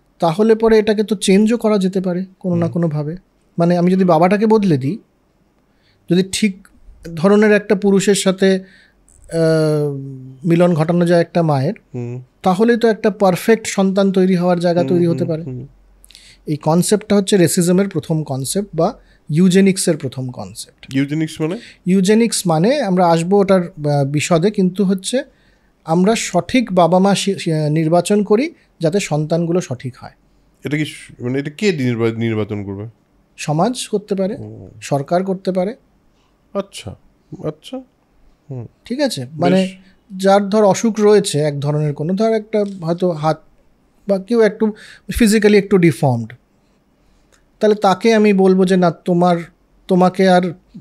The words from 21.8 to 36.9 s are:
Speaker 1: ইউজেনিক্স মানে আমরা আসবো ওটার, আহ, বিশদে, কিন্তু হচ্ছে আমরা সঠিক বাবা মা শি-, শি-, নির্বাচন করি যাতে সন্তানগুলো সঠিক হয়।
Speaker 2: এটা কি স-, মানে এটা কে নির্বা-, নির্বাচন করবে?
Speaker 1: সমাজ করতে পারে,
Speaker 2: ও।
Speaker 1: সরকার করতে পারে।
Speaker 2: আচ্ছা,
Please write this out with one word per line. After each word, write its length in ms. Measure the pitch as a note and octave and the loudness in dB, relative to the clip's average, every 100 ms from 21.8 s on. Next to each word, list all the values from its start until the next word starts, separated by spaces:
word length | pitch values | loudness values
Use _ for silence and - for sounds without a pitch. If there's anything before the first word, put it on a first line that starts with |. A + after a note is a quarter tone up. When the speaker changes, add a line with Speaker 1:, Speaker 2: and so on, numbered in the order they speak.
| - | 0
Speaker 1:
ইউজেনিক্স 560 | G3 F#3 G#3+ A#3 - F3+ | 2 4 2 2 -2 -2
মানে 340 | D#3 F#3 D4 | 0 2 0
আমরা 260 | G#3+ F3+ F3 | 0 2 2
আসবো 320 | E3 E3 G3+ | 2 2 2
ওটার, 240 | G3 F#3+ | 2 2
আহ, 420 | F3 - D3 C#3+ | 0 -6 -2 -2
বিশদে, 460 | C#3 D3 - E3+ F#3 | -2 -2 0 0 0
কিন্তু 340 | G#3+ F#3 F3+ | 0 -2 0
হচ্ছে 400 | F#3+ G3 - B3 - _ _ _ _ _ | -2 -2 -4 -6 -6 _ _ _ _ _
আমরা 300 | - E3 F#3+ A3 | -2 0 2 0
সঠিক 560 | - F3+ E3+ B3+ A#3 | -2 -4 0 -2 0
বাবা 260 | F#3 E3 F3+ | 2 2 4
মা 160 | G3 | 2
শি-, 240 | F#3+ F#3+ F#3 | 0 -2 -4
শি-, 320 | E3+ D#3 D3+ | -4 -2 0
নির্বাচন 520 | D#3 D#3 F3 F3 G#3 | 0 2 0 2 0
করি 320 | G3 G#3+ D#4 - _ _ | 2 0 0 -8 _ _
যাতে 200 | D#3+ G3 | -2 -2
সন্তানগুলো 600 | - D3+ D#3 E3 E3+ F3 | -2 -4 -2 -2 0 -2
সঠিক 360 | F3 B2 B2+ - | -4 -8 -10 -14
হয়। 160 | - - _ _ _ _ | -20 -20 _ _ _ _
Speaker 2:
এটা 120 | C3+ D3 | -4 -2
কি 80 | |
স-, 380 | C#3+ - - - | -4 -8 -20 -10
মানে 160 | A#2+ C3+ | -6 -4
এটা 120 | D3 | -6
কে 220 | D3 G#3 | -2 -2
নির্বা-, 440 | E3 B2 A#2 A#2 A2+ | 0 -2 0 -2 -2
নির্বাচন 480 | A#2 A2 G#2 G#2 | -2 -2 -4 -6
করবে? 240 | G2 G2 A2 - _ _ _ - | -8 -10 -14 -18 _ _ _ -12
Speaker 1:
সমাজ 520 | - D3+ G3+ B3+ - | -4 -2 -2 -4 -6
করতে 260 | G#3 G3+ | -8 -4
পারে, 220 | F#3+ F#3+ - | -4 -4 -8
Speaker 2:
ও। 300 | G#2+ A2 G2 - | -14 -18 -20 -20
Speaker 1:
সরকার 440 | - C#3+ C#3 F3 | -6 -6 -2 -4
করতে 280 | F#3+ F#3 F#3+ | -2 -6 -4
পারে। 240 | F#3 F#3 C4 _ _ _ _ _ _ _ | -4 -6 -8 _ _ _ _ _ _ _
Speaker 2:
আচ্ছা, 400 | G2+ G2 - G#2 | -12 -10 -14 -18